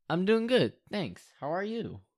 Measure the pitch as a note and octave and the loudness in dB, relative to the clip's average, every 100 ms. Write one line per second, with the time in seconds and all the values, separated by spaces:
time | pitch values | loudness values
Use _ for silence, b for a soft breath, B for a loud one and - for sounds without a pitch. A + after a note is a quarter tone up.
0 | - D#3+ F#3 A3+ A#3 B3 B2 - - G#3 | -4 0 2 2 4 4 2 0 -8 -6
1 | C#3+ F2 - - C#3 E3+ G3+ A3+ F#3 F#2+ | -6 -8 -18 -10 -6 -4 -4 -6 -6 -10
2 | _ | _